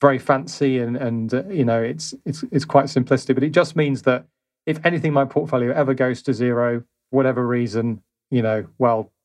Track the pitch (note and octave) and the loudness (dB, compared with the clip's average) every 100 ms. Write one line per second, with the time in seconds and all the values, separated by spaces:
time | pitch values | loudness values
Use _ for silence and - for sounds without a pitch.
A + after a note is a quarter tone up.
0 | C#3+ B2+ - C3+ - - C#3 B2+ A#2 B2 | 4 4 0 0 -2 -2 0 0 -2 -4
1 | B2 A#2 A2+ B2 F#3+ F3+ A#2 A#2 A2+ D#3 | -4 -4 -2 -4 -2 0 2 2 -2 -6
2 | - - F3 - - C#3+ - C#3 C#3 C3 | -12 -12 -8 -8 -4 -4 4 4 4 0
3 | B2 C3 - C3+ D3+ E3+ E3 D#3+ D3 C3 | 2 0 2 0 2 2 2 0 0 0
4 | C3 B2 - _ _ _ - D#3 F3 E3+ | 0 0 -2 _ _ _ -6 -2 0 0
5 | D#3 C#3 C3+ D3+ D#3 B2+ A#2+ D3+ C#3 C3 | 0 0 0 -2 -2 0 0 0 0 0
6 | B2+ A#2+ - A2+ B2 A#2+ A#2+ A#2+ - _ | 0 -2 -4 -2 0 0 0 -2 -8 _
7 | - C3+ C3 B2 A#2+ A#2+ A#2 A2+ A#2 G#2+ | -4 0 2 0 0 0 -2 -2 -4 -6
8 | _ _ - B2+ A2 G#2+ F#2 - B2 A2+ | _ _ -4 -2 0 -2 -4 0 0 0
9 | G#2+ _ | -4 _